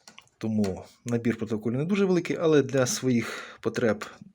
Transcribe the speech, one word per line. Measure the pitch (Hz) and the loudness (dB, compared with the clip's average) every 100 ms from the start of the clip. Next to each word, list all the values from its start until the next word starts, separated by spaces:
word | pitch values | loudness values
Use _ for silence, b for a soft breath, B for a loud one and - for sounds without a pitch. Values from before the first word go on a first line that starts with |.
| B - - _ | B -20 -20 _
Тому | 113 107 101 90 - - 120 | -4 0 0 -2 -12 -14 -4
набір | 120 117 110 | 0 0 -2
протоколів | 110 107 117 123 | -2 -4 -2 -2
не | 160 | 0
дуже | 202 196 | 2 2
великий, | 175 170 - | 2 0 0
але | 165 151 | 4 4
для | 120 135 123 | 4 2 0
своїх | - 131 120 110 - - - | 0 0 0 0 -8 -14 -8
потреб | 113 - 117 104 - - - | -6 0 0 0 -4 -16 -20